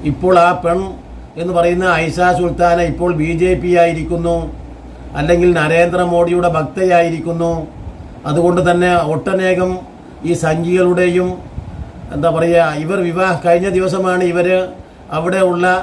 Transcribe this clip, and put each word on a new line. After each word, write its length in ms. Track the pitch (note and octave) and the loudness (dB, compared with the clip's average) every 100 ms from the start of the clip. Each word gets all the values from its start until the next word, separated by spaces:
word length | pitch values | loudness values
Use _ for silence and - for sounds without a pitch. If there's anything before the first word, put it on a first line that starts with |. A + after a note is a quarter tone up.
| D3+ | -4
ഇപ്പോൾ 240 | C#3 F3+ F#3 | -2 4 6
ആ 60 | F3 F3+ | 6 2
പെൺ 160 | E3+ F3+ F#3+ F3+ - - - - | 0 -2 -4 -10 -16 -18 -16 -8
എന്ന് 120 | F3 F3 | -2 0
പറയുന്ന 300 | F3 F3 F#3 E3 | 2 2 0 0
ഐഷ 160 | D#3+ D3 F3+ F3 | -2 0 2 2
സുൽത്താന 400 | F3 D3+ E3+ E3+ E3+ | 0 2 2 2 0
ഇപ്പോൾ 180 | D3 F3 D#3+ | 0 -2 0
ബി 100 | D#3 E3 | -2 0
ജെ 100 | F#3 F3+ | 0 0
പി 100 | F3 F3 | 2 4
ആയിരിക്കുന്നു, 540 | E3+ E3 D3+ E3+ E3+ E3+ D#3+ - - - - - - C#3+ | 4 2 -4 -4 -2 -2 -4 -12 -16 -18 -20 -18 -12 -6
അല്ലെങ്കിൽ 320 | D3+ F3 F3+ E3+ | 0 4 4 4
നരേന്ദ്രമോദിയുടെ 880 | D3+ E3 F3 F3+ F3 E3+ E3+ F3 F3 D#3+ | 2 2 2 2 0 2 2 2 0 0
ഭക്തയായിരിക്കുന്നു. 960 | D3 - F#3 F3 E3+ D#3+ D#3+ E3+ E3+ E3 D3+ - - - - - C#3+ | -4 -2 2 4 2 -2 -6 -2 -2 -2 -6 -12 -16 -16 -18 -12 -4
അതുകൊണ്ട് 320 | D3 F3 F3 F3 | 2 2 2 2
തന്നെ 240 | F3 F3+ F3 D3+ | 2 4 2 0
ഒട്ടനേകം 580 | D#3 - F#3+ F#3 F3+ F#3 F#3 - - - - E3 | -2 -2 -2 0 0 0 -4 -10 -18 -20 -10 -4
ഈ 60 | E3+ | -2
സംഘികളുടെയും, 840 | D#3+ D#3+ E3+ F#3 F3+ F3 F3+ F3 F3+ F3+ - - - - - - - | 0 -2 0 2 2 2 2 2 0 -4 -12 -14 -14 -14 -14 -14 -10
എന്താ 160 | D3 E3 D#3+ | -2 0 2
പറയുക, 440 | E3+ E3+ E3 D3 | 2 2 2 0
ഇവർ 140 | D#3 G3 F3 | -4 -2 -2
വിവാഹ-, 320 | E3+ F#3+ E3+ F3 | 0 0 0 2
കഴിഞ്ഞ 220 | E3+ G3 F#3 | 2 2 0
ദിവസമാണ് 460 | F#3 F#3 F#3 F3+ F3+ | 0 0 0 0 0
ഇവർ 160 | F3 F3 F#3 F#3 - - - - D3+ | 0 2 0 -2 -10 -20 -20 -10 -6
അവിടെ 240 | E3+ F#3+ F#3 | -2 2 2
ഉള്ള 160 | F3 F3+ F3+ | 2 2 0